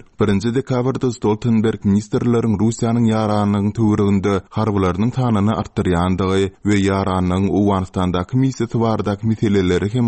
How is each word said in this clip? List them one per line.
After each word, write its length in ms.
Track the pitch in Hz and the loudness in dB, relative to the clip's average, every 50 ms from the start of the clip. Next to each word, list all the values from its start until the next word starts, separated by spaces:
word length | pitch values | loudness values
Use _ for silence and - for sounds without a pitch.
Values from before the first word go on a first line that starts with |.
| - _ _ - | -8 _ _ -2
Birinji 340 | 110 104 101 98 90 117 117 | 0 0 0 0 0 -2 -2
dekabrda 560 | 135 131 - 127 123 123 131 135 131 - 127 | -2 -2 -2 -2 -2 -2 -2 -2 -2 -2 -4
Stoltenberg 720 | 113 - - 107 107 110 - 120 113 110 107 110 110 101 - | -4 -2 -2 -2 -2 0 0 0 2 2 2 0 -2 -2 0
ministrleriň 680 | 101 98 104 107 - - 123 117 120 117 117 120 117 107 90 | 0 0 0 0 -2 -4 -2 0 0 0 0 0 0 0 0
Russiýanyň 440 | 104 113 117 - 120 113 117 120 120 110 | 0 0 0 0 -2 0 0 2 2 2
ýaranyň 540 | 110 110 110 107 107 104 104 101 101 101 98 104 101 | 2 0 0 0 0 0 2 0 0 0 0 -2 -2
töwereginde 580 | - 113 104 104 107 104 101 101 98 87 101 101 92 - - - 107 | 0 0 2 2 2 2 2 2 2 2 0 0 -2 -4 -6 -6 -4
harbylarynyň 540 | 107 110 101 98 95 90 87 87 107 123 - 127 | -2 0 0 0 0 0 0 0 -2 -2 -2 -2
tanyny 360 | 127 120 110 101 98 107 110 82 | -2 0 0 2 2 0 0 -2
artdyrýandygy 920 | - - - - 98 95 87 85 87 92 92 87 98 92 95 98 98 92 - _ - | -4 -6 -4 -4 -2 0 0 0 0 0 0 0 0 0 0 0 0 -2 -4 _ -2
we 120 | 98 104 101 98 | 0 0 2 2
ýaranyň 680 | 98 98 98 98 92 92 92 92 90 90 95 98 95 78 95 | 2 0 0 0 0 0 0 0 0 0 0 0 0 2 2
Awganistandaky 760 | 104 101 98 95 92 - - 98 92 92 85 90 90 - - 127 135 | 2 2 0 0 -2 -4 -4 -4 -2 -2 -2 -2 -4 -2 -2 0 0
missiýasy 340 | 135 127 - 120 110 - 120 113 | 0 -2 -2 -4 -4 -2 -2 0
baradaky 420 | 113 110 104 98 104 101 98 - 113 | 0 0 -2 -2 -4 -4 -2 -2 -2
meseleleri 680 | 110 - - 107 101 98 92 90 90 87 90 104 107 | -2 0 0 0 2 2 2 2 0 0 0 -2 -2
hem 140 | 127 120 | 0 0